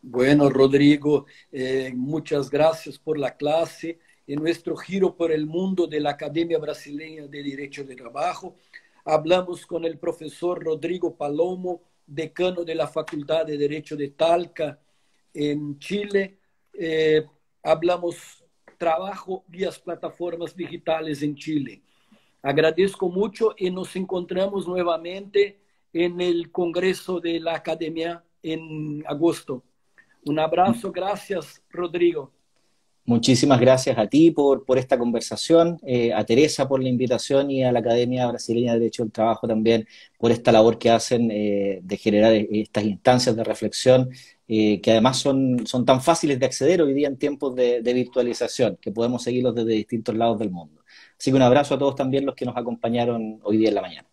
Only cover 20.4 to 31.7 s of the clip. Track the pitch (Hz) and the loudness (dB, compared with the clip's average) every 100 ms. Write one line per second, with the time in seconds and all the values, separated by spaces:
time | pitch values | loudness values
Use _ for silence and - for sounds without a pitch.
20.4 | 165 185 170 160 - 160 160 143 147 147 | -10 -10 -12 -10 -4 -4 -4 -4 -6 -6
21.4 | 156 151 127 - _ _ _ _ _ _ | -4 -4 -4 -12 _ _ _ _ _ _
22.4 | 135 143 160 160 196 190 185 180 214 - | -2 2 2 2 0 0 -4 -2 -2 0
23.4 | 220 - 185 185 180 190 185 185 175 185 | -2 0 -6 -4 -8 -8 -6 -6 -4 -2
24.4 | 196 202 170 180 175 165 170 190 202 202 | -2 -4 -4 -2 -2 -2 -4 -12 -4 0
25.4 | 202 196 _ _ _ 165 180 175 180 170 | 0 -2 _ _ _ -2 -2 0 0 0
26.4 | 170 - 175 170 185 185 - 180 170 165 | -2 -4 -2 0 -2 -2 -4 -6 -4 -4
27.4 | 165 160 - 160 165 165 165 170 _ _ | -4 -6 -6 -6 -6 -6 -6 -8 _ _
28.4 | 160 160 160 156 151 147 151 147 170 151 | -8 -8 -8 -10 -8 -8 -8 0 0 0
29.4 | - 127 _ _ _ _ _ _ - 151 | -8 -12 _ _ _ _ _ _ -4 -2
30.4 | 160 165 185 233 196 180 185 196 - 190 | 0 4 4 2 -4 -6 -6 -6 -6 -8
31.4 | 147 - _ | -8 -20 _